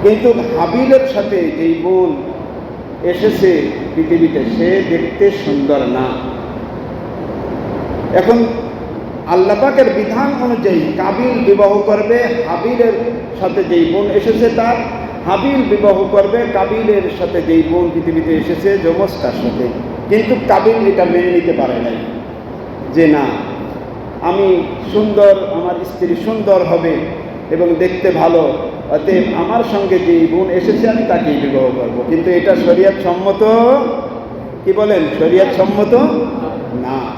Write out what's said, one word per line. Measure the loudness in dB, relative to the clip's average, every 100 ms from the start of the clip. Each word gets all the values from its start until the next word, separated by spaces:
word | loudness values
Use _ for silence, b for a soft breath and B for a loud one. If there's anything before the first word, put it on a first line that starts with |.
কিন্তু | 4 4 4 2 0 -2
হাবিলের | 0 0 4 4 4
সাথে | -2 -2 0 -2 0
যেই | 0 0
বোন | 2 2 2 -2 -6 -10 -10 -12 -12 -14 -14 -6
এসেছে | -4 0 0 2 2 2 0 -4 -8 -4
পৃথিবীতে, | 0 2 2 2 -2 0
সে | 0 0 0
দেখতে | -2 -2 2 2
সুন্দর | 2 -2 -2 0 0
না। | 0 -2 -2 -4 -8 -10 -10 -10 -10 -10 -10 -10 -10 -10 -10 -8 -8 -8 -6 -8 -6 -6 0 0
এখন | 4 2 2 -2 -8 -10 -10 -10 -10 -12 -2
আল্লাহ | 2 2 2
পাকের | 2 4 2 2
বিধান | -2 -2 -2 -2
অনুযায়ী | -2 0 0 0 0 -2
কাবিল | -2 0 0 0 2
বিবাহ | 4 4 4
করবে | 2 0 2 2 0 -2 -2
হাবিলের | -2 -2 2 2 2 -4 -6 -10 -6
সাথে | -4 -2
যেই | 0 2 2
বোন | 0 0
এসেছে | 0 2 2 2 2
তার, | 0 -2 -4 -8 -10 -8 -2
হাবিল | 0 0 0 2
বিবাহ | 2 4 2 2
করবে | 2 2 2 0
কাবিলের | -2 -2 -2 2 0 0 -4
সাথে | -4 -2
যেই | 2 2
বোন | 4 2 0
পৃথিবীতে | -2 -2 -2 0 -2
এসেছে | 0 -2 0 2
যমজ | 0 0
তার | -2 -2 -4
সাথে। | -2 -4 -2 -4 -4 -8 -10 0
কিন্তু | 0 2 -2 2
কাবিল | 2 4 2 2
এটা | 2 2
মেনে | 2 2
নিতে | 2 0
পারে | -2 -2
নাই | -2 -4 -6 -8 -10 -12 -14 -14 -12 -12 -12 -4
যে, | 2 4
"না, | 4 2 -4 -8 -10 -10 -10 -12 -12 -12 -8
আমি | -4 0 4 2 0 -8 -4
সুন্দর, | 0 2 4 6 6 2
আমার | -4 -4 -4 -8
স্ত্রী | -4 -2 -2 -2
সুন্দর | -2 2 2
হবে | 2 0 0 -2 -4 -8 -10 -12 -6
এবং | 0 2 2
দেখতে | 0 0 0
ভালো, | 2 4 4 2 -2 -6 -10 -4
অতএব | -2 2 0 0 -2
আমার | 0 0
সঙ্গে | 0 -2 2 2
যেই | 4 4 4
বোন | 2 0
এসেছে | 0 2 2 2
আমি | 0 0
তাকেই | 0 0
বিবাহ | 0 0 0
করব।" | 0 0 -4 -4 -2
কিন্তু | 0 2
এটা | 2 2 2
শরিয়ত | 4 4 4 2
সম্মত? | -2 -2 -2 2 4 4 4 4 2 -4 -8 -10 -12 -12 -12 -8 -2
কি |
বলেন, | 0 2 2 0 0
শরিয়ত | 2 4 4 2
সম্মত | 0 2 2 4 4 0 -4 -4 -8 -8 -8
না। | -8 -4 -6 -6